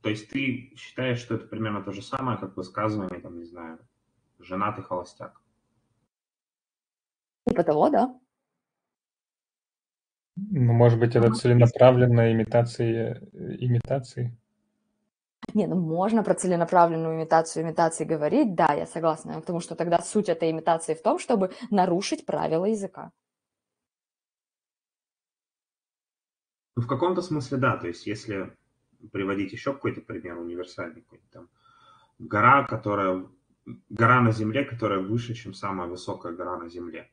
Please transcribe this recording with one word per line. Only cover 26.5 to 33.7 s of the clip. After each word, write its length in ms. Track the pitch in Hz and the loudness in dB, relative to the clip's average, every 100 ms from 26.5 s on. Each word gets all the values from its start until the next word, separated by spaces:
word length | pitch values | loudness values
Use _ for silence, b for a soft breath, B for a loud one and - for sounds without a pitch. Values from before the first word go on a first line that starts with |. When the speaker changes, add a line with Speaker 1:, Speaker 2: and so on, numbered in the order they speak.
| _ _ - | _ _ -8
Speaker 1:
Ну, 60 | |
в 40 | 120 | -4
каком-то 340 | 135 175 185 | -2 0 -2
смысле, 360 | 175 151 135 131 | -4 -6 -4 -2
да, 200 | 131 90 | 0 0
то 100 | 87 | -6
есть 180 | 85 - | -10 -10
если 480 | 104 - 98 90 _ _ _ _ _ 107 | -10 -8 -8 -8 _ _ _ _ _ -12
приводить 420 | 98 98 98 98 | -6 -4 -4 -6
еще 200 | 117 143 | -6 -6
какой-то 280 | 139 - - | -4 -6 -6
пример 360 | - - 90 85 | -10 -12 -12 -12
универсальный, 640 | 85 87 90 - 87 80 | -10 -10 -12 -12 -14 -14
какой-нибудь 300 | _ - _ | _ -20 _
там 180 | - 85 b b b b b b _ | -20 -20 b b b b b b _
гора, 460 | - 104 120 139 127 | -4 2 6 6 2
которая, 600 | 110 104 101 95 92 92 _ _ _ - | -6 -4 -2 0 -2 -6 _ _ _ -20